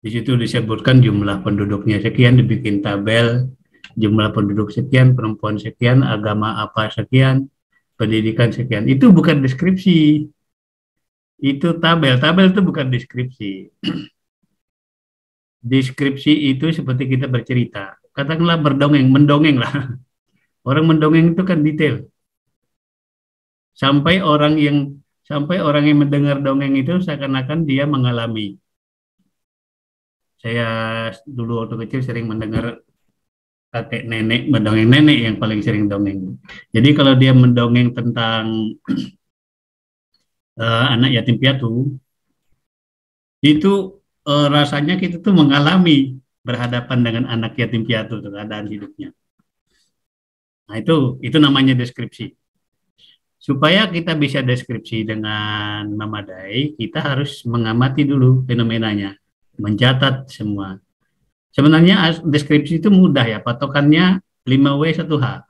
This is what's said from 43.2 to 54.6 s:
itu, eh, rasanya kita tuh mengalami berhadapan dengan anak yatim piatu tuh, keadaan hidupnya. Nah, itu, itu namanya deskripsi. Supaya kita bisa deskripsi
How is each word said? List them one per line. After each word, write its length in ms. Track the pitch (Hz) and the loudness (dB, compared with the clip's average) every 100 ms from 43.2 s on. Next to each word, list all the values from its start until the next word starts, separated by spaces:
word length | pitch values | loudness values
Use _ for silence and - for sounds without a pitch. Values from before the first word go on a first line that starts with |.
| _ _ | _ _
itu, 300 | 147 151 196 196 190 - _ _ - | 2 4 2 0 -2 -14 _ _ -2
eh, 180 | 143 143 147 | 0 2 2
rasanya 380 | 147 143 147 185 | 0 -2 -2 -2
kita 160 | 180 - 220 | -4 -4 2
tuh 80 | |
mengalami 880 | 180 143 139 147 185 175 143 135 - _ _ 120 | 4 4 4 2 4 4 4 0 -6 _ _ -8
berhadapan 540 | 120 120 123 - 127 120 | -6 -4 -6 -4 -2 0
dengan 180 | 113 127 | -2 -4
anak 240 | 113 113 - | -4 -6 -6
yatim 240 | 113 117 110 | -4 -4 -2
piatu 340 | 113 104 110 | -4 -4 -12
tuh, 80 | 101 | -12
keadaan 340 | 101 107 107 104 | -14 -12 -12 -12
hidupnya. 400 | 104 101 - 95 _ _ _ _ _ _ _ _ _ _ _ _ _ _ _ _ | -14 -16 -18 -20 _ _ _ _ _ _ _ _ _ _ _ _ _ _ _ _
Nah, 80 | 107 | -8
itu, 400 | - 160 127 - | 0 2 0 -4
itu 160 | 123 151 | -2 2
namanya 400 | 147 139 135 127 | 4 4 2 0
deskripsi. 560 | 120 - 113 - 104 _ _ _ _ _ _ _ _ _ _ _ | -4 -10 -14 -12 -16 _ _ _ _ _ _ _ _ _ _ _
Supaya 560 | - 135 156 190 208 | -6 -2 0 2 0
kita 240 | 170 170 156 | -4 -4 -2
bisa 240 | 147 139 | -2 -2
deskripsi 640 | 127 123 | -2 -4